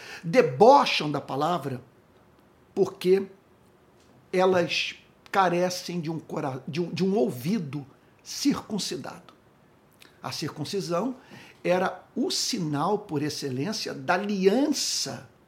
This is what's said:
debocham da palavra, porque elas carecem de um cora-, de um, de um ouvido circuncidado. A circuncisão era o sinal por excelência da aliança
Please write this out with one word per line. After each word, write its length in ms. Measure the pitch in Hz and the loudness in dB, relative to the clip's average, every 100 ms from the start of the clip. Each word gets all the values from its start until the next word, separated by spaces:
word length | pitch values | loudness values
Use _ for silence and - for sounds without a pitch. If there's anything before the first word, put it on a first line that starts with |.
| - - | -16 -12
debocham 880 | 170 254 156 135 220 277 247 - 151 | 2 4 4 8 10 10 6 0 -2
da 80 | 143 | -4
palavra, 640 | - 139 156 175 135 123 - _ _ _ _ _ _ _ _ | -4 -2 0 0 -4 -8 -12 _ _ _ _ _ _ _ _
porque 540 | - 185 - 180 190 196 - _ _ _ _ _ _ _ - _ | -2 -2 0 2 2 2 -12 _ _ _ _ _ _ _ -20 _
elas 640 | 180 185 185 170 - - - _ _ - | 2 4 2 0 -2 -6 -10 _ _ -4
carecem 680 | 196 180 175 180 180 - 175 | 0 2 2 0 -4 -8 -6
de 100 | 156 | -6
um 100 | 160 | -8
cora-, 440 | - 165 147 131 - | -8 -8 -6 -8 -8
de 140 | 147 | -6
um, 100 | 170 | -4
de 140 | 131 | -2
um 140 | 185 202 | 0 2
ouvido 680 | 240 123 139 220 143 143 131 _ _ _ | 0 -2 -4 -4 -4 -10 -12 _ _ _
circuncidado. 1080 | - - 277 202 - 214 - - - 170 - - _ _ _ _ _ _ - _ | -14 -4 -2 -2 -4 -8 -6 -8 -12 -16 -20 -20 _ _ _ _ _ _ -20 _
A 80 | 127 | -10
circuncisão 880 | - 156 - 139 202 160 170 247 247 - - - - | -8 -8 -8 -6 -6 -4 -2 -4 -8 -16 -20 -20 -6
era 400 | 175 185 190 - - - | 0 0 0 -6 -10 -4
o 160 | 330 | -2
sinal 680 | - - 214 156 143 170 208 | -2 -4 -4 -2 -2 0 -2
por 220 | - 147 | -2 -4
excelência 720 | 147 - 143 127 170 214 - | -4 -4 -6 -6 -4 -6 -8
da 200 | 139 135 | -6 0
aliança 1160 | 185 202 202 190 226 302 - - - 135 127 - _ | 0 0 2 4 4 2 0 -2 -4 -6 -8 -14 _